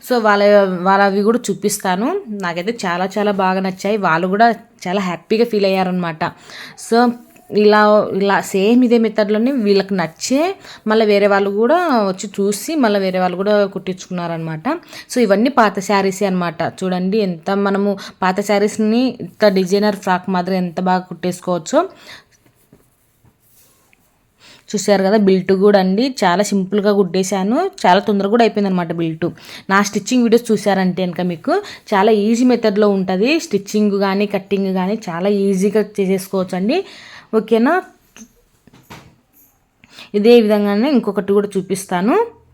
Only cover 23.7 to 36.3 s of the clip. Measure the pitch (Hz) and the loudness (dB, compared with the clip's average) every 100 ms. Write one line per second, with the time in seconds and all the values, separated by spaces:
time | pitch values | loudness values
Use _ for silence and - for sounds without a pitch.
23.7 | _ _ _ _ _ _ _ - - _ | _ _ _ _ _ _ _ -20 -20 _
24.7 | 208 202 196 190 214 202 190 185 190 202 | -6 0 2 2 2 4 2 2 2 4
25.7 | 202 185 190 269 254 190 175 208 202 185 | 4 2 0 -2 0 0 0 0 -2 -2
26.7 | 208 202 202 185 185 190 196 190 262 381 | 0 0 2 0 -2 -2 -2 -2 -2 -2
27.7 | - 202 180 202 202 196 233 226 214 202 | -2 2 2 2 -2 0 2 2 2 -2
28.7 | 185 170 170 165 160 170 - - - - | -2 -2 -4 -4 -4 -6 -6 -20 -20 0
29.7 | 196 202 214 190 254 233 226 233 208 202 | 0 0 -4 -2 0 4 2 2 -2 0
30.7 | 190 185 175 180 175 180 170 - 370 415 | 0 0 -2 -4 -4 -4 -4 -2 -4 -4
31.7 | - - 202 214 214 208 233 254 240 220 | -18 -2 2 4 4 2 2 2 2 0
32.7 | 202 208 196 185 185 233 320 - 202 196 | 2 2 0 -2 0 0 0 -2 -6 -2
33.7 | 214 208 196 196 196 208 202 190 196 196 | 0 0 0 0 0 -2 -4 -4 -2 -2
34.7 | 190 180 220 220 165 190 202 196 190 202 | -2 -2 -4 -6 -4 0 0 2 2 2
35.7 | 208 196 - 190 190 185 | 0 -2 -2 -2 -2 -2